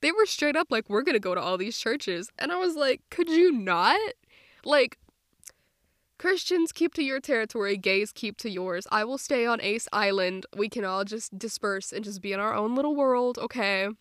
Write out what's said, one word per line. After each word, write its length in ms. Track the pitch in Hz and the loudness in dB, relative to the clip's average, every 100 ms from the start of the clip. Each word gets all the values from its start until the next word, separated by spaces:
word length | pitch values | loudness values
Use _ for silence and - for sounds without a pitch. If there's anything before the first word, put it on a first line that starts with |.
They 100 | 294 | 0
were 140 | 381 427 | 2 2
straight 300 | - 294 294 | 2 0 0
up 160 | 339 | 0
like, 180 | 233 220 | -2 0
"We're 140 | 208 | -2
gonna 160 | 277 254 | 2 0
go 160 | 196 180 | 0 -2
to 60 | |
all 140 | 175 185 | 0 -2
these 220 | 196 226 | -2 -4
churches." 540 | - 277 - 175 185 - | -4 -4 -2 -6 -6 -8
And 120 | 285 | -4
I 40 | 349 | 0
was 200 | 370 320 | -2 0
like, 280 | 277 262 _ | 0 0 _
"Could 180 | - 339 | -2 2
you 220 | 320 359 | 6 6
not?" 480 | 277 190 175 190 339 453 - _ - _ _ - | 6 2 4 6 4 2 -6 _ -20 _ _ 2
Like, 320 | 294 262 - _ _ _ _ - _ _ _ _ _ _ _ | 4 4 0 _ _ _ _ -20 _ _ _ _ _ _ _
Christians, 540 | - 381 - 359 330 | 0 0 2 2 0
keep 240 | - 330 - | 2 -2 0
to 80 | |
your 160 | 277 269 | -2 -2
territory. 580 | 269 247 220 233 202 196 | 0 0 0 -2 0 0
Gays, 340 | 190 190 208 | 2 2 0
keep 240 | - 214 208 | -4 -8 -6
to 120 | 233 | -8
yours. 380 | 185 185 175 202 | -6 -4 -6 -2
I 140 | 214 | -2
will 160 | 214 269 | 0 -4
stay 260 | - 269 233 | -2 0 2
on 160 | 226 | 0
Ace 260 | 196 220 - | 0 -2 -2
Island. 540 | - 202 196 185 190 190 - | 0 2 2 0 -2 -10 -4
We 120 | 214 | -4
can 160 | 240 | -2
all 200 | 196 190 | -4 -4
just 340 | 202 214 - 190 | -4 -6 -10 -10
disperse 560 | 226 - 208 196 - | -10 -6 -4 -4 -6
and 100 | - | -10
just 200 | 208 196 | -10 -10
be 100 | 196 | -6
in 60 | 196 | -2
our 160 | 208 220 | -2 0
own 180 | 214 | 0
little 220 | 247 294 285 | 0 0 2
world, 420 | 269 247 247 240 | 4 4 2 -2
okay? 520 | 233 247 202 196 196 220 | -6 -2 0 2 0 -4